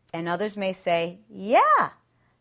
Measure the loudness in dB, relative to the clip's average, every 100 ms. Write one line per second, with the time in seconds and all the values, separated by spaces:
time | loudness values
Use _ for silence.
0 | -12 -8 -4 -4 -4 -4 -6 -4 -2 0
1 | -2 -8 _ -10 2 4 6 4 2 -6
2 | _ _ _ _